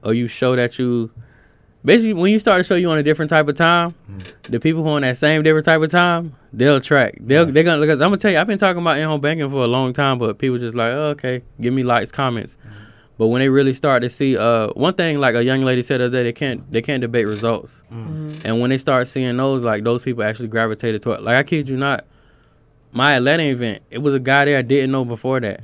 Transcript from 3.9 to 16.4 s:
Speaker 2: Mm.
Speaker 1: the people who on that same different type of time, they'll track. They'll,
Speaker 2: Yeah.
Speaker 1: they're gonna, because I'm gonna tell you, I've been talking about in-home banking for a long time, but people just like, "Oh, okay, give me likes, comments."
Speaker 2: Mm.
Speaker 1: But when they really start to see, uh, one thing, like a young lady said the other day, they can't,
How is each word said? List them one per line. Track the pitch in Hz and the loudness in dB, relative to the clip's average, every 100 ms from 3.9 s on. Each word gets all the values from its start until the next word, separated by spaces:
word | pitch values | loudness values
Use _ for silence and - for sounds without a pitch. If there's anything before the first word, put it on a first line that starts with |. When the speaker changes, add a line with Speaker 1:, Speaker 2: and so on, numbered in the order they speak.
| 165 - | -6 -20
Speaker 2:
Mm. | 98 92 - | -18 -18 -20
Speaker 1:
the | - 117 | -6 -2
people | 156 165 | 0 0
who | 156 | 0
on | 147 | 0
that | 135 127 | 0 0
same | 151 156 | 2 4
different | 156 156 | 4 2
type | 151 160 | 4 2
of | 156 | 2
time, | 175 175 170 170 131 _ | 2 2 0 -4 -14 _
they'll | 107 131 143 | 0 4 4
track. | - 147 127 - | 4 2 2 -2
They'll, | 110 143 165 | 0 2 4
Speaker 2:
Yeah. | |
Speaker 1:
they're | 139 | 4
gonna, | 170 156 | 2 2
because | 151 147 | 2 2
I'm | 160 | 2
gonna | 196 | 2
tell | 214 | 2
you, | 170 | 0
I've | 190 | 0
been | 202 | 0
talking | 196 175 | 0 0
about | 170 147 | 0 0
in-home | 156 151 | 0 -2
banking | 143 165 143 | -2 -2 -4
for | 139 | -2
a | 120 | 0
long | 123 131 | 0 0
time, | 123 139 127 | 0 0 0
but | 117 104 | -2 -2
people | 135 123 | -2 -2
just | 120 120 | -4 -2
like, | 117 | -2
"Oh, | 135 151 147 | 0 -4 -4
okay, | 131 127 - - | -6 -6 -8 -6
give | 117 | -2
me | 131 | -2
likes, | 123 120 101 | 0 0 -2
comments." | - 135 120 - _ | -4 -4 -4 -10 _
Speaker 2:
Mm. | - - - - _ - | -20 -20 -20 -20 _ -2
Speaker 1:
But | 110 | 0
when | 123 | 2
they | 135 | 2
really | 135 135 | 4 2
start | 131 147 127 | 0 0 0
to | 120 | 0
see, | - 139 120 | -2 -2 2
uh, | 113 117 107 | 2 2 0
one | - 151 | -2 -2
thing, | 185 170 147 | 0 -2 0
like | 135 | 0
a | 117 | 2
young | 120 131 | 0 0
lady | 131 127 | 2 0
said | 120 131 | 0 -2
the | 123 | 0
other | 127 | 0
day, | |
they | 120 | -2
can't, | 117 | -4